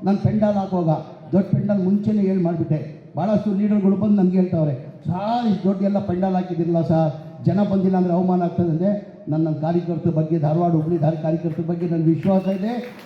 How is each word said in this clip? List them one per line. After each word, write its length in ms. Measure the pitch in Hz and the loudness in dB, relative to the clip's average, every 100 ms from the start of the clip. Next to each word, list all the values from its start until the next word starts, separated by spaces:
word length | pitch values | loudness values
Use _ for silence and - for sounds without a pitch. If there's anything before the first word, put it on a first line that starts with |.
| 190 | -2
ನಾನು 120 | 202 | 0
ಪೆಂಡಾಲ್ 380 | - 214 208 202 | 0 2 2 0
ಹಾಕುವಾಗ 340 | 190 185 165 151 - - - | -2 0 0 0 -4 -16 -2
ದೊಡ್ಡ 240 | 180 190 - | 0 2 0
ಪೆಂಡಾಲ್ 280 | 202 202 | 0 0
ಮುಂಚೆನೇ 380 | 185 208 214 214 | 2 0 2 0
ಹೇಳಿ 220 | 190 190 | 2 2
ಮಾಡಿಬಿಟ್ಟೆ. 600 | 170 160 - 151 - - - 143 | 0 -2 -2 -4 -6 -16 -12 -4
ಭಾಳಷ್ಟು 360 | 196 208 214 | 0 0 0
ಲೀಡರ್ಗಳು 420 | 190 208 208 190 185 | 0 0 2 2 2
ಬಂದು 200 | 214 202 | 2 4
ನನಗೆ 220 | 180 185 | 4 2
ಹೇಳ್ತಾವ್ರೆ, 360 | 180 165 151 131 - - 156 | 2 0 0 -2 -10 -8 -4
"ಸರ್, 420 | 180 208 240 226 | -4 -2 0 0
ಇಷ್ಟು 220 | 170 185 | 0 0
ದೊಡ್ಡ 120 | 185 | 0
ಎಲ್ಲ 180 | 202 196 | 0 0
ಪೆಂಡಾಲ್ 360 | - 180 190 185 | -2 -2 0 0
ಹಾಕಿದಿರಲ್ಲ 460 | 180 165 165 165 | -2 -2 0 2
ಸರ್, 640 | 156 160 156 - - 135 135 | 2 2 2 -2 -12 -4 0
ಜನ 180 | 190 | 2
ಬಂದಿಲ್ಲ 340 | 202 190 185 185 | 2 2 2 2
ಅಂದರೆ 160 | 180 | 2
ಅವಮಾನ 280 | 175 185 180 | 2 2 2
ಆಗ್ತದೆ" 280 | 170 - 170 | 0 0 0
ಅಂದೆ. 480 | 156 196 202 - - 131 | 0 0 -2 -6 -12 -4
ನನ್ನ, 140 | 156 | 0
ನನ್ನ 120 | 160 143 | 0 -2
ಕಾರ್ಯಕರ್ತರ 540 | 156 175 170 160 165 | -2 -2 -2 -2 0
ಬಗ್ಗೆ, 300 | 156 156 165 | 0 0 0
ಧಾರವಾಡ 320 | 151 165 175 | 0 2 2
ಹುಬ್ಳಿ 300 | 160 156 170 | 2 0 0
ದಾರಿ 160 | 151 156 | 0 0
ಕಾರ್ಯಕರ್ತರ 460 | 160 165 165 175 | -2 -2 -4 -4
ಬಗ್ಗೆ 260 | 165 170 175 | -4 -4 -2
ನನಗೆ 140 | 165 | 0
ವಿಶ್ವಾಸ 440 | 160 156 190 190 185 | 2 2 2 0 0
ಇದೆ, 540 | 190 214 240 - - | -2 -4 -6 -8 -14